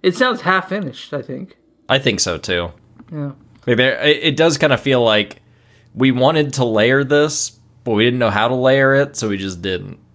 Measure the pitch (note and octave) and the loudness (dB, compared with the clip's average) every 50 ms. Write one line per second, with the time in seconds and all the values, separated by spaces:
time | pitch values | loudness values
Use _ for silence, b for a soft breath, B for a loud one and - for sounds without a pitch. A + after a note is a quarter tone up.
0 | - F#3+ F3 G#3+ B3+ B3+ A#3 - - F3 F#3 F#3+ F3+ - F#3 G#3 G3 C#3 - - | 0 0 0 2 0 0 0 -2 0 0 0 0 0 -4 -8 -8 -8 -8 -10 -12
1 | - - - C#3 A#2+ - C3 C3+ F#3+ - - _ _ _ _ _ _ - C3 C3+ | -14 -10 -10 -10 -10 -10 -12 -12 -12 -16 -18 _ _ _ _ _ _ -2 -2 0
2 | C3+ C3 G#2 F#2 - G2 E2+ D#2 - - F#2 F2 F2 E2+ - _ _ _ _ - | 0 -2 -2 -2 -2 -4 -4 -6 -4 -4 -4 -2 -4 -6 -10 _ _ _ _ -20
3 | - - E3 D3+ C#3+ C#3+ C3+ _ - _ _ _ _ - B2 A#2+ B2+ C3 B2 - | -18 -14 -10 -8 -8 -8 -10 _ -20 _ _ _ _ 0 2 2 2 0 0 0
4 | G#2+ D3 D3+ B2 - D#3+ C#3 D3+ D#3+ E3 D3+ C#3 D#3+ D3+ C3 A2+ - C#3 C3 B2 | 2 0 2 2 0 -2 0 2 2 2 2 2 2 2 2 0 0 0 2 2
5 | A#2+ A2+ G#2+ G#2+ G#2 - - b b b b b b b b b b b b - | 4 4 2 2 0 -2 -8 b b b b b b b b b b b b 0
6 | B2+ C3+ B2+ B2 B2+ C#3+ D#3+ D#3 D3 C#3+ C3+ C3+ B2+ A#2+ A2 G#2+ G#2+ A#2+ C3 C#3 | 2 2 2 4 2 2 2 2 0 -2 0 -2 -2 0 2 2 4 4 4 2
7 | C#3+ B2+ D3 D3 D3+ D#3 D3 - - - - _ _ _ _ _ _ B2 A2+ G#2 | 2 2 2 2 2 2 -2 -6 -6 -8 -10 _ _ _ _ _ _ -2 0 2
8 | A2 B2 B2 B2+ A#2+ A2 G2 G#2 G#2+ B2 C3 B2+ B2+ C3 C3+ C#3 C3+ C3+ C3+ C#3 | 2 2 2 2 0 0 0 0 0 0 0 0 2 2 4 4 4 2 2 2
9 | C#3 C#3 C#3 - - A2 G2+ F#2+ G2 G2 F#2 F2 F2 G2 F#2 F2+ G2 F#2+ F2+ - | 0 -2 -4 -6 -4 -4 -4 -4 -4 -8 -8 -6 -6 -6 -6 -6 -8 -12 -16 -18
10 | _ _ | _ _